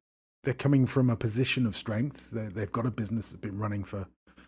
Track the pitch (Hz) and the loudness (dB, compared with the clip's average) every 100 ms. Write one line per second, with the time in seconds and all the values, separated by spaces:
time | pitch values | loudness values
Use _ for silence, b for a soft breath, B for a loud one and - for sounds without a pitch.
0 | _ _ _ _ - 127 139 143 127 - | _ _ _ _ -2 0 4 6 6 4
1 | 127 117 117 107 127 - 120 98 - 107 | 4 2 0 0 0 2 0 0 -4 -2
2 | 143 135 - 110 110 110 101 - 120 104 | -2 -6 -10 -8 -8 -6 -4 -2 -2 -2
3 | 104 113 98 - 107 98 107 101 98 101 | -4 -4 -6 -10 -8 -4 -4 -4 -6 -8
4 | 95 _ _ b | -10 _ _ b